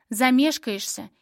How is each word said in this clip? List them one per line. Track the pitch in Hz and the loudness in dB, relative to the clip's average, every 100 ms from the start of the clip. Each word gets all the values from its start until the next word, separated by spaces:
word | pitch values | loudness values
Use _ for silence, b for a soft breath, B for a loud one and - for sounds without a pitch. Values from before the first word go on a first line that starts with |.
| - | -8
Замешкаешься | 208 254 254 302 302 - 202 - - 190 _ | 0 4 4 2 0 -6 -8 -8 -12 -14 _